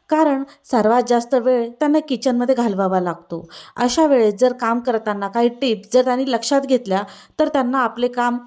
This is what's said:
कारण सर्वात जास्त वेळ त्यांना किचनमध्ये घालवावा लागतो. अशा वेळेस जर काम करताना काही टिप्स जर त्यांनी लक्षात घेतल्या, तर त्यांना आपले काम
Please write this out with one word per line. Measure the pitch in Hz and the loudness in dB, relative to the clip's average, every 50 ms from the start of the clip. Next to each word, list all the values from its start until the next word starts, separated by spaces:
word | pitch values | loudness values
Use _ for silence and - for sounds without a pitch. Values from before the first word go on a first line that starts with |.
| _ - | _ -2
कारण | 311 311 320 294 277 269 277 - - _ _ - | 0 2 2 2 2 -2 -4 -8 -12 _ _ -2
सर्वात | - 226 214 214 233 247 247 247 | 0 2 2 4 2 2 2 2
जास्त | 240 233 240 240 277 | 0 0 0 0 -2
वेळ | 247 226 254 254 240 233 233 | 0 2 2 0 0 0 -4
त्यांना | 240 - 302 294 294 311 | -4 -2 0 2 2 2
किचनमध्ये | 302 302 269 - - 269 240 240 247 247 262 | 0 -2 -6 -2 -2 -2 0 0 0 0 0
घालवावा | 233 240 226 196 190 196 185 190 185 | 0 0 -2 0 0 0 0 0 0
लागतो. | 180 180 165 - - - 170 165 - - - - - - - | -2 -2 -6 -8 -10 -12 -12 -12 -12 -14 -20 -20 -20 -16 -6
अशा | - 240 247 - 330 320 | -2 -2 0 2 2 4
वेळेस | 302 277 247 220 208 196 190 | 4 4 4 4 2 2 2
जर | 254 247 240 | 0 0 0
काम | 240 233 226 233 247 | 0 -4 -2 -2 -2
करताना | 240 262 226 220 220 214 208 202 202 196 | -2 -2 -4 -2 -2 -4 -6 -4 -6 -4
काही | 196 233 233 240 | -2 0 0 0
टिप्स | 240 240 277 254 220 190 196 - - | 0 0 -2 -2 -2 -2 -4 0 2
जर | 254 247 | 2 2
त्यांनी | 254 247 254 269 269 | 2 0 -2 -2 -2
लक्षात | 247 233 - - 285 277 | -2 -2 -2 0 0 0
घेतल्या, | 277 254 262 240 247 196 185 196 208 - - - - _ _ - | 0 2 0 0 0 0 -4 -4 -4 -6 -14 -20 -20 _ _ -2
तर | 311 285 | -2 0
त्यांना | 302 277 254 240 262 269 | 0 -2 -2 0 0 -2
आपले | 247 220 226 240 240 247 | -2 -2 -2 -2 -4 -4
काम | 240 247 240 240 240 247 240 | -2 -2 -2 -2 -2 -4 -8